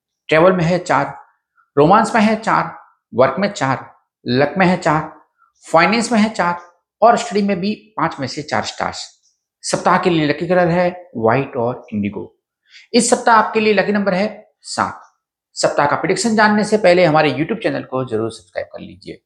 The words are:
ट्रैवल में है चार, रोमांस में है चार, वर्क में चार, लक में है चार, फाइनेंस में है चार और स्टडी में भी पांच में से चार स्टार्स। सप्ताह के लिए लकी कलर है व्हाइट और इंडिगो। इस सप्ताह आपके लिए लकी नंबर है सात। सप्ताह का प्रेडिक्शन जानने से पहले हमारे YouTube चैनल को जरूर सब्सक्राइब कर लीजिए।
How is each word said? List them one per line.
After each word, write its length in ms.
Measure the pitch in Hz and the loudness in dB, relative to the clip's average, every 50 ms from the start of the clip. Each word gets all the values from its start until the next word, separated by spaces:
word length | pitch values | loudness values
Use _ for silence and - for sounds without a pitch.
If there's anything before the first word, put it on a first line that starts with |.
| _ _ _ _ _ - | _ _ _ _ _ 0
ट्रैवल 240 | 151 156 165 190 | 2 4 4 4
में 120 | 190 180 160 | 4 2 0
है 140 | 165 185 175 | -2 -2 -2
चार, 400 | 180 - 147 135 143 143 - - - _ _ _ _ _ _ _ _ _ _ 143 | -2 -2 -2 -2 -2 -4 -8 -14 -20 _ _ _ _ _ _ _ _ _ _ 4
रोमांस 360 | 147 160 190 220 220 208 - | 4 6 6 4 4 2 2
में 80 | 233 | 2
है 140 | 208 220 220 | 2 2 0
चार, 420 | 214 - 196 160 160 165 165 - - - _ _ _ _ _ - | 0 -2 0 0 0 -2 -4 -8 -14 -20 _ _ _ _ _ 0
वर्क 220 | 110 127 - - 185 | 2 2 2 2 -2
में 140 | 202 196 | -4 -4
चार, 420 | - - 139 135 131 - - - - _ _ _ _ _ _ | -2 -4 -2 -2 -2 -4 -6 -12 -20 _ _ _ _ _ _
लक 280 | 123 123 127 143 147 - 180 | -2 0 0 0 0 0 0
में 80 | 190 | 2
है 100 | 175 185 | 2 2
चार, 440 | 180 - 170 151 160 156 - - - _ _ _ _ _ _ _ _ _ - | 0 0 0 0 0 -2 -6 -12 -20 _ _ _ _ _ _ _ _ _ 0
फाइनेंस 400 | - 160 170 180 214 240 226 - | 2 4 4 4 2 0 0 0
में 60 | 240 214 | 0 2
है 100 | 214 220 | 2 0
चार 320 | 220 - 180 170 - - - - _ _ _ _ _ _ | 0 -2 -2 -2 -4 -6 -10 -18 _ _ _ _ _ _
और 140 | 202 233 240 | 4 4 4
स्टडी 260 | - - - 196 208 | 4 0 -4 -2 -2
में 180 | 202 202 202 175 | 0 0 -2 -2
भी 140 | 180 208 214 | -2 -4 -6
पांच 420 | - - _ _ - 151 165 - - | -6 -10 _ _ -2 -2 -2 -2 -6
में 60 | 135 | -8
से 160 | 120 - 156 | -8 -8 -10
चार 200 | 139 - 123 107 | -8 -4 -4 -4
स्टार्स। 600 | 104 - - - - 90 90 - - - _ _ _ _ _ _ _ _ _ _ | -4 -6 -6 -6 -6 -6 -6 -10 -14 -18 _ _ _ _ _ _ _ _ _ _
सप्ताह 360 | - - - - - 190 175 185 | -6 -6 -6 -2 0 0 0 2
के 120 | 185 190 | 2 0
लिए 160 | 170 160 151 | 0 2 0
लकी 220 | 143 147 - 175 165 | 0 -2 -4 -4 -2
कलर 200 | 180 180 180 165 | 0 2 2 2
है 420 | 165 180 180 175 180 - - - - | 2 0 0 -2 -2 -6 -14 -14 -6
व्हाइट 400 | 120 110 110 117 135 139 135 - | -2 0 2 2 2 -2 -4 -6
और 300 | 131 117 120 123 - - - 110 | -4 -4 -4 -6 -8 -12 -8 -6
इंडिगो। 460 | 104 101 101 101 98 - - _ _ _ _ _ _ _ _ - - - _ | -6 -4 -4 -6 -8 -12 -14 _ _ _ _ _ _ _ _ -20 -20 -10 _
इस 180 | - 240 240 - | 0 0 2 2
सप्ताह 260 | 254 254 - 247 233 | 0 0 2 4 4
आपके 240 | 214 214 - - 220 | 4 2 2 -2 0
लिए 120 | 214 214 | 0 2
लकी 200 | 208 190 180 208 | 2 2 2 0
नंबर 220 | 208 208 196 196 180 | -2 -2 0 0 0
है 380 | 180 202 214 214 - - _ _ _ | 0 -2 -4 -6 -10 -18 _ _ _
सात। 420 | _ - - - 101 95 - - - _ _ _ _ _ _ _ _ _ | _ -8 -4 -2 -2 -4 -4 -10 -20 _ _ _ _ _ _ _ _ _
सप्ताह 340 | _ - - 156 - - 147 | _ -2 -2 0 0 0 0
का 100 | 143 143 | 0 0
प्रेडिक्शन 400 | - - 165 190 185 - 233 220 | -2 -2 -2 -2 -2 -2 0 2
जानने 280 | 214 214 208 208 214 202 | 2 2 4 2 2 0
से 140 | - 220 208 | 0 0 2
पहले 260 | - 180 175 180 180 | 4 4 4 4 4
हमारे 260 | 160 151 156 156 147 | 4 4 4 2 2
YouTube 320 | 131 127 160 160 - 147 | 0 -2 -4 -4 -4 -4
चैनल 200 | - 160 139 135 | -4 -4 -4 -4
को 220 | 127 - 131 131 131 | -6 -6 -6 -6 -4
जरूर 260 | 120 113 107 110 113 | -4 -4 -4 -4 -4
सब्सक्राइब 360 | - - - _ - 87 87 - | -6 -12 -20 _ -12 -10 -10 -10
कर 80 | - 90 | -14 -18
लीजिए। 340 | 92 95 92 92 - 90 - - _ | -18 -18 -20 -18 -18 -18 -18 -18 _